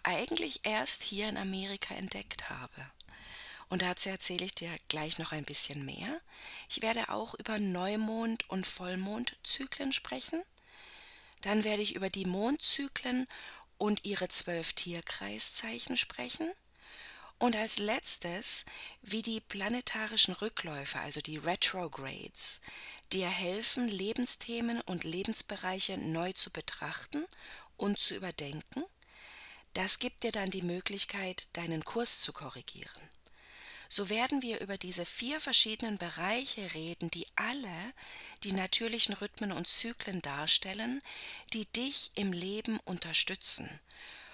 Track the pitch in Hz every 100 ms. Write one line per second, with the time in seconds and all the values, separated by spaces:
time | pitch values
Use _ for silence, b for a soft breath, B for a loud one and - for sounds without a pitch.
0 | - 170 185 - - - 214 214 - -
1 | - 202 214 208 190 190 196 196 - -
2 | 190 196 202 - - 139 123 - 135 -
3 | - B B B B B B 185 180 180
4 | 196 190 - 180 185 - 170 160 - 156
5 | 156 170 160 156 143 147 - 143 135 -
6 | 208 320 - B B B B - 226 226
7 | 220 214 220 220 208 214 202 180 190 214
8 | 220 226 226 226 - 190 180 - 180 185
9 | 190 214 247 - - - 269 - 277 262
10 | - 247 - 330 349 - B B B B
11 | B B B B 196 214 214 208 208 -
12 | 190 196 185 180 214 294 - - 277 -
13 | 254 254 262 B B B B _ 208 208
14 | 202 202 185 - - 170 165 - 175 170
15 | - - 196 214 - - 226 240 - 254
16 | - - 247 - 320 381 _ B B B
17 | B B B - 240 214 220 - 208 240
18 | - - 170 180 254 - - B B B
19 | 220 214 226 220 - 196 196 247 - 220
20 | 220 220 - 180 214 - 165 147 139 -
21 | - 151 147 156 156 190 - 185 170 -
22 | 135 143 - - - - B B B B
23 | - 190 180 185 185 220 226 - 240 196
24 | 196 220 240 - - 233 233 233 - 180
25 | 160 170 196 180 - 202 180 190 196 190
26 | - 160 180 - - - - - 147 -
27 | - 147 170 B B B B - 202 202
28 | - 214 185 165 143 151 - - 359 _
29 | B B B B B B B - 185 -
30 | 240 - 233 214 190 190 175 175 - 202
31 | - 202 190 185 - - 170 160 - 226
32 | 208 - - - 143 127 - - - -
33 | - - - B B B B B B -
34 | 196 214 254 277 254 214 196 196 180 180
35 | 175 - 233 302 277 247 214 214 226 202
36 | 175 160 180 233 269 - 185 160 160 170
37 | 170 170 - - 220 269 226 165 208 -
38 | B B B B 202 190 185 - 233 226
39 | - 202 202 - 202 175 175 - 226 233
40 | - 185 147 139 156 - 190 196 233 269
41 | B B B B B 226 208 233 240 180
42 | - - 196 175 180 208 226 214 - 180
43 | 170 156 - 190 - - - - B B
44 | B B B